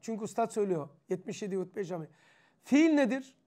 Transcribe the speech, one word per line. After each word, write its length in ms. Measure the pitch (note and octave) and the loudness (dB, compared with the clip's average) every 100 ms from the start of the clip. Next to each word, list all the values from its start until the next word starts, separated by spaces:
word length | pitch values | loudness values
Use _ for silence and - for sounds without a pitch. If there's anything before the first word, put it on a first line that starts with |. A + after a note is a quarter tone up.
Çünkü 240 | - A3 | -8 -8
Üstad 260 | G#3+ - A3+ | -8 -4 -4
söylüyor, 380 | A3 G3+ E3+ C#3 _ _ | -2 -2 -2 -4 _ _
yetmiş 340 | F3+ F#3 F#3 | -6 -4 -8
yedi 140 | G#3 F#3+ | -6 -6
Hutbe 280 | F3+ G#3+ | -6 -8
Cami. 240 | F#3 F3 D#3 _ _ _ _ _ | -6 -8 -10 _ _ _ _ _
Fiil 300 | - C#4 D#4+ | 2 6 6
nedir? 400 | D4 C4 C4 C4 _ | 6 4 0 -6 _